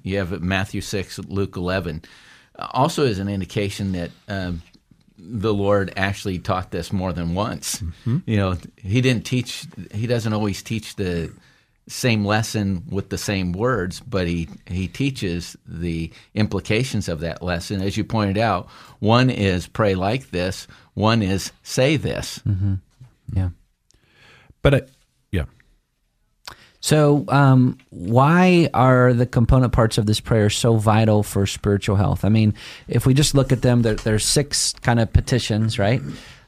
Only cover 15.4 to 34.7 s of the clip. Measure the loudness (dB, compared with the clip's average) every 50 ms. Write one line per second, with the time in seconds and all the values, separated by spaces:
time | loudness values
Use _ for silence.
15.4 | -8 -10 -14 -20 _ -16 -12 -8 -6 -6 -4 -4 -6 -8 -10 -16 -18 _ -2 -2
16.4 | -2 0 -2 -4 -2 -2 -2 -2 -2 -2 -4 -6 -4 -4 -6 -6 -6 -6 -8 -6
17.4 | -6 -4 -4 -4 -4 -6 -6 -4 -4 -4 -4 -4 -4 -2 -2 -2 0 0 0 0
18.4 | 0 0 0 -2 -4 -8 -18 -20 -20 -20 -10 -2 2 4 4 4 4 4 2 2
19.4 | 2 2 2 0 -2 -4 -2 0 2 2 2 2 0 0 -2 -2 -4 -6 -4 -4
20.4 | -4 -4 -4 -8 -12 -18 -20 -20 _ _ -4 0 2 2 4 2 2 0 0 -2
21.4 | -4 -6 -12 _ -14 -6 0 2 2 2 2 0 -2 -4 -6 -6 -8 -10 -10 -8
22.4 | -4 -2 -2 0 0 -2 -2 -4 -6 _ _ -20 -20 -20 _ _ _ -6 -4 -2
23.4 | -2 -4 -4 _ _ _ _ _ _ _ _ _ _ _ _ _ _ -20 -20 _
24.4 | _ _ -6 _ 2 4 4 2 0 -2 _ _ _ _ _ _ _ _ -4 -4
25.4 | -4 -4 _ _ _ _ _ _ _ _ _ _ _ _ _ _ _ _ _ _
26.4 | -20 -20 -20 -20 -20 _ _ _ -2 2 4 4 6 6 4 2 2 2 2 4
27.4 | 6 8 8 6 6 4 2 -4 _ _ -16 -10 -4 2 4 4 6 6 6 6
28.4 | 6 6 6 6 4 4 2 4 4 6 6 6 6 4 4 4 2 0 2 2
29.4 | 4 6 6 6 4 4 4 4 2 2 2 2 2 2 0 0 0 0 2 4
30.4 | 4 2 2 2 2 2 2 4 4 4 4 4 4 4 4 4 2 0 0 0
31.4 | 0 -2 -2 -2 0 0 0 0 2 0 0 2 2 2 0 0 2 2 4 4
32.4 | 4 4 2 0 -6 -20 -20 -16 -8 -2 -2 2 2 4 4 4 2 2 4 2
33.4 | 2 2 2 2 2 2 4 4 2 2 0 -2 0 0 0 0 0 0 0 0
34.4 | 0 0 -2 -4 -2 -4